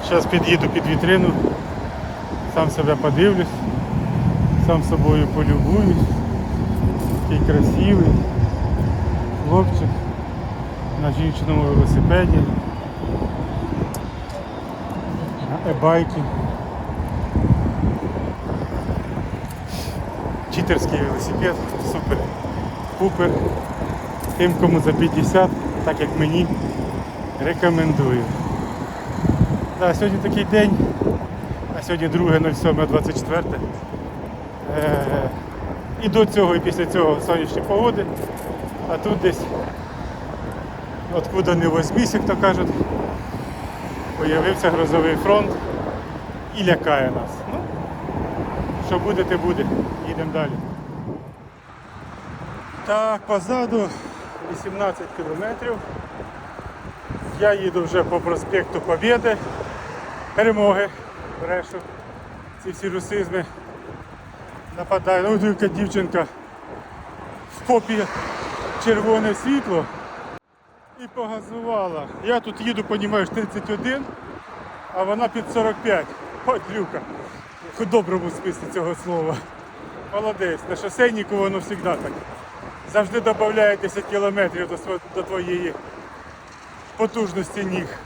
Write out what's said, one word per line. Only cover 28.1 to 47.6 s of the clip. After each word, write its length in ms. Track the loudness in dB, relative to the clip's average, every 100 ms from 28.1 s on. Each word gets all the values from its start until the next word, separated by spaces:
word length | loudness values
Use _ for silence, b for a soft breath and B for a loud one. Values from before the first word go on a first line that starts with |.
| 4 0 -2 -2 -2 -4 -6 -6 -6 -6 -2 2 4 4 2 -2 2
Да, 140 | 2
сьогодні 240 | 4 2 2
такий 260 | 0 0
день, 260 | 4 6 6 6 2 2 0 0 -4 -8 -6 -6 -6 -6
а 40 |
сьогодні 260 | -2 0 2
друге, 320 | 2 4 6
нуль 120 | 4
сьоме, 340 | 2 2 4 4
двадцять 280 | 4 2
четверте. 440 | -2 0 -2 0 -4 -4 -6 -8 -8 -8 -10 -10 -10 -12 -12 -4 0
Е, 280 | 2 2 2 0 -2 -4 -10 -8 -8 -8 -8 -2
і 60 | 2
до 180 | 4 6
цього, 280 | 6 4
і 60 | 4
після 260 | 2 0 0
цього 340 | 4 4 4
сонячні 420 | 2 0 0 -2
погоди, 440 | 0 4 4 2 -2 -4 -8 -8 -8 -8 -8 -8 -4
а 80 | -2
тут 240 | 0 2
десь, 180 | 2 0 -4 -4 -6 -8 -10 -10 -8 -8 -10 -8 -8 -8 -10 -10 -10 -10 -4 -4
откуда 380 | -2 0 2
не 140 | 4 4
возьмись, 460 | 2 2 2 2
як 120 | 0 0
то 100 | 2
кажуть, 320 | 4 4 0 0 -2 -2 -4 -6 -8 -8 -8 -10 -10 -10 -10 -8 -8 -4
появився 520 | 0 2 2 2 2
грозовий 460 | 4 2 4 4 2
фронт 340 | 4 4 4 -2 -4 -4 -4 -6 -8 -10 -10 -12 -10 -2
і 60 |
лякає 420 | 2 2 4 2 2
нас. 240 | -2 -4 -8 -6
Ну, 60 | -6